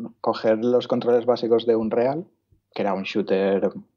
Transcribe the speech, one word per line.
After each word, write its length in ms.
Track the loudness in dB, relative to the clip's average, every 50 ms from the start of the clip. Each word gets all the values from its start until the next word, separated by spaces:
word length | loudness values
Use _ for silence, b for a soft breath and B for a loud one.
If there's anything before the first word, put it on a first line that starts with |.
| -14 -14 -12 _
coger 440 | -2 -2 -2 0 2 0 2 2 2
los 220 | 2 2 2 2
controles 400 | 0 -2 -2 0 2 2 2 2
básicos 400 | 2 0 0 2 2 2 2 2
de 80 | 2 2
Unreal, 500 | 2 2 0 0 0 0 0 0 -4 -6 _ _ _ _ _ _ _ _ _ -8
que 100 | -4 -2
era 120 | -2 -2
un 80 | -4 -6
shooter 640 | -4 -4 -4 -2 0 0 0 2 2 2 2 0 -2 -4 -6 -16 _ _